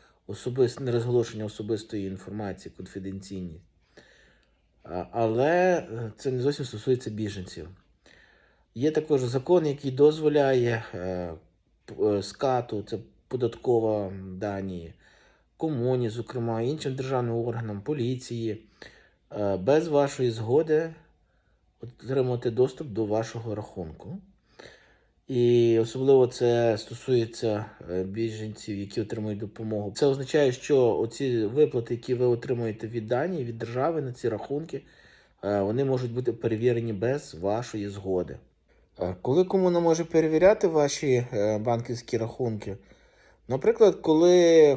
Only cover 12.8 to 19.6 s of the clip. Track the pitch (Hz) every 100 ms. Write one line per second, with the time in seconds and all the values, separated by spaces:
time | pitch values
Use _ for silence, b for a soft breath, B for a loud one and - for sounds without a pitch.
12.8 | 101 107 - _ - 120 117 - 127 117
13.8 | 110 107 95 95 95 92 104 98 95 87
14.8 | 82 - b b b b b - 160 135
15.8 | 123 127 117 117 110 123 117 113 120 151
16.8 | 139 131 131 131 120 117 117 117 110 101
17.8 | 120 147 120 127 - 117 113 101 B B
18.8 | B B B B _ 107 101 95